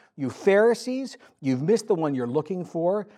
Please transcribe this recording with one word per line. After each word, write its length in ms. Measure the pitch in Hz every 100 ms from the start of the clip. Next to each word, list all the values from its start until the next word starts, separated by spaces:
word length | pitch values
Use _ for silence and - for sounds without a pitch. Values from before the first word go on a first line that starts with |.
| _ -
You 140 | 131
Pharisees, 880 | - 196 196 226 226 247 262 262 - - _
you've 200 | 139 127
missed 260 | 156 220 220
the 80 | 180
one 200 | 156 135
you're 100 | 120
looking 380 | 139 151 185
for. 440 | 180 170 170 208 208